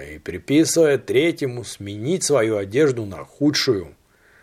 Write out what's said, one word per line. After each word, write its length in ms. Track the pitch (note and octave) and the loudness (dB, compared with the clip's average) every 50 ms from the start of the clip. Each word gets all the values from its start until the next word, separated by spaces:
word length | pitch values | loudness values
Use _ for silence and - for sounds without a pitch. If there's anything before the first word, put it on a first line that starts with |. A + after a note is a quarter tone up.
и 160 | C#2 C#2+ D2+ D#2 | -16 -16 -16 -14
приписывая 800 | - - E2+ F2+ - - C#3 D#3 D#3+ - - E3 D#3+ D3 C#3 B2 | -12 -10 -10 -8 -2 2 4 4 4 4 4 4 4 4 4 0
третьему 640 | - - G#2+ B2 D#3 E3+ D#3+ - D3 C3 B2 A#2+ | 0 2 2 2 2 2 0 -2 -4 -6 -6 -8
сменить 640 | G#2+ - - - G2+ G2+ G2+ G#2 A2 C#3 F#3 E3+ - | -12 -12 -14 -12 -12 -12 -10 -8 -4 -4 -4 -2 0
свою 320 | - D3 B2+ A2 A2 A2 | 2 2 2 2 2 0
одежду 500 | G2+ G2+ G2 G#2 C3+ D#3 C#3+ B2+ A#2 A2 | -2 -2 -2 0 2 2 2 2 -2 -6
на 180 | G2+ F#2 D#2+ - | -8 -10 -12 -14
худшую. 720 | - _ - C#3+ D3 C#3 - - C#3 A#2 F#2+ E2+ D2+ - _ _ _ _ _ _ _ _ _ | -14 _ 0 0 0 0 0 0 0 0 0 -2 -8 -16 _ _ _ _ _ _ _ _ _